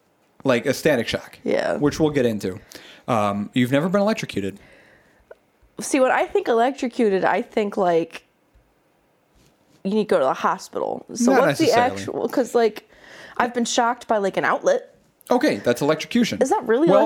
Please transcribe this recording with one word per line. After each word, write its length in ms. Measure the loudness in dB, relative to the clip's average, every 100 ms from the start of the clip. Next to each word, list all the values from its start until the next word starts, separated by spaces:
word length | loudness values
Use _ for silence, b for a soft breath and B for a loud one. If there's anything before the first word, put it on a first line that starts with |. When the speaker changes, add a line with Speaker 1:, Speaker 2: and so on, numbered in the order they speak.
| _ _ _ -6
Speaker 1:
Like 220 | -2 0 0
a 60 |
static 340 | 0 2 2 -2
shock? 320 | -6 -10 -10
Speaker 2:
Yeah. 340 | -2 -2 -2 0
Speaker 1:
Which 220 | -2 0
we'll 100 | 0
get 140 | 2 0
into. 320 | -2 -6 -10 B B B B -2
Um, 420 | 0 0 -2 -2
you've 180 | 0 2
never 180 | 0 0
been 120 | 0
electrocuted? 580 | 0 -2 -6 -6 -8 -10 b b b b b b _ -20 _ _ _ -12
Speaker 2:
See, 200 | -2 2
when 120 | 2
I 140 | 2
think 220 | 0 -2 0
electrocuted, 760 | 0 0 -2 -6 0 0 2
I 160 | 0 -2
think, 340 | -4 -4 -4 -2
like, 460 | 2 2 -2 -8 -20 _ _ _ _ _ _ _ _ _ _ _ _ _ _ _
you 80 | -4
need 120 | -2 2
to 80 |
go 40 | 2
to 60 |
the 80 | 2
hospital. 720 | 0 -2 -2 -6 -6 -6 -6 -10
So 180 | -2 2
Speaker 1:
Not 100 | 4
Speaker 2:
what's 180 | 4 2
the 60 |
Speaker 1:
necessarily. 260 | 2 2 2 -2
Speaker 2:
actual, 280 | -8 -6 -2
'cause, 260 | -2 0
like, 340 | 2 0 -2 -14 B B B B -4
I've 160 | -2
been 120 | -2
shocked 420 | -2 0 0 -2 -2
by, 100 | 0
like, 200 | 0 0
an 80 |
outlet. 500 | 0 0 0 0 -4 _ _ _ -2
Speaker 1:
Okay, 260 | 2 2 0
that's 240 | 0 0
electrocution. 600 | 0 0 -2 0 0 0
Speaker 2:
Is 80 | 0
that 140 | 0 0
really 220 | 2 4
Speaker 1:
Well, 120 | 4